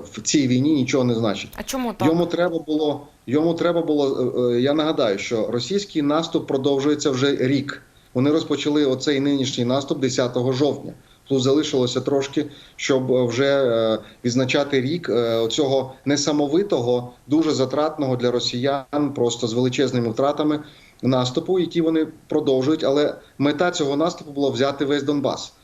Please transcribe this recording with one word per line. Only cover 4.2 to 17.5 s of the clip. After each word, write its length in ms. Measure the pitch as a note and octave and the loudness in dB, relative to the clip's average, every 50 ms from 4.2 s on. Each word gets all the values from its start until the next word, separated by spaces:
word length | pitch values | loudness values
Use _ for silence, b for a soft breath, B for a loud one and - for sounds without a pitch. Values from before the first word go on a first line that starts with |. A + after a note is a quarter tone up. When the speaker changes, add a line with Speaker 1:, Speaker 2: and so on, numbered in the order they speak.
| B2+ B2 - A#2+ B2 B2 | -2 -2 0 0 0 2
Speaker 1:
е, 40 | A#2+ | 2
е, 60 | A#2+ | 2
я 120 | B2 C#3 C#3+ | 2 2 2
нагадаю, 440 | D#3 D3+ D#3 D#3 D#3 C3 A2 G2 | 2 0 0 0 2 2 0 0
що 300 | G2+ - - A#2+ A2 G#2 G2+ | -2 -2 -2 -2 -2 -2 -2
російський 500 | A2+ A#2+ B2 - F#3+ G3+ G3+ - - D#3+ | -2 -4 -2 -2 -2 -4 -4 -4 -2 -2
наступ 460 | C#3+ C#3+ D3 D#3+ E3 E3 - D#3+ - | 0 2 0 0 0 -2 -2 -4 -2
продовжується 600 | - D3 C3+ B2+ D3 C#3+ C#3 C3+ D3 D3+ D3 - D3+ | -2 -2 0 0 0 0 2 2 0 0 0 0 0
вже 260 | C3+ B2 C3+ C#3 C#3 | 0 2 2 0 2
рік. 460 | - B2+ C3 C#3 C#3+ - - - - b b b b b b - | 2 0 0 0 0 -2 -4 -10 -14 b b b b b b -2
Вони 180 | B2+ C3 C#3+ | 0 2 4
розпочали 540 | D3+ E3 D#3+ - D3 C#3 - D3+ D3 D3+ D3 | 2 2 0 0 -2 -2 0 0 2 2 2
оцей 340 | C3 C3 B2+ - D#3 C#3+ C3+ | 2 0 0 0 0 0 2
нинішній 460 | C#3 C#3+ C#3+ C#3 B2+ - - B2+ A#2+ | 2 2 2 0 0 -2 -2 -2 0
наступ 340 | A#2+ B2+ C#3 C#3+ - E3 C#3+ | 0 0 0 0 -2 -2 -2
десятого 540 | C3 B2+ B2+ - B2+ A#2+ - C3 A#2+ C3 C3 | -2 0 0 0 0 0 0 0 0 0 2
жовтня. 400 | B2+ D3 - - - - - - b b b b b _ | 2 2 0 0 -2 -8 -14 -16 b b b b b _
Тут 160 | - C#3 C3+ B2 | -2 0 2 2
залишилося 580 | C3+ C#3 D3+ D3+ - - C3 B2+ B2 - B2+ | 2 2 2 2 0 0 0 0 0 -2 -2
трошки, 440 | A#2+ C3+ C#3+ C#3 C3+ C#3 - D#3 D3 D3 B B B B B | -2 0 0 0 -2 -2 -2 -4 -4 -4 B B B B B
щоб, 360 | - - - C#3 C3 C3 C3 | -6 -2 0 0 2 2 2
е, 140 | B2+ B2+ B2+ | 2 2 2
вже, 380 | A#2 A2+ B2 C#3 C#3 C#3 C#3 C3+ | 2 0 0 2 2 2 2 2
е, 340 | A#2+ A#2 A2+ A2+ A2 A2 G#2+ B B B B - | 2 2 2 2 0 0 -2 B B B B -4
відзначати 560 | B2 A#2 C3 C3 B2+ C3+ D3 C#3+ C#3+ C#3+ C3 | -2 0 0 0 2 0 0 0 0 0 0
рік, 280 | B2 C3+ E3 F3 - - | 0 -2 -4 -4 -4 -2
е, 260 | G2+ A#2+ A#2+ A#2 A#2 | 0 0 0 2 0
оцього 580 | A2+ A2+ A2+ - - D3+ C3 C3+ C3+ C3 B2+ B B - | 0 0 0 0 0 0 2 0 0 -2 -4 B B -4
несамовитого, 1080 | C3+ F#3+ - - D#3+ D3+ D3 D3 C#3 D#3+ E3 - - F3 C3+ A#2+ A#2+ B2 B2 B2 B B B _ | -2 -2 0 0 0 0 0 2 2 2 0 0 0 0 0 0 0 0 0 -2 B B B _
дуже 240 | - C#3 D#3+ D#3+ D#3 | 0 0 2 2 2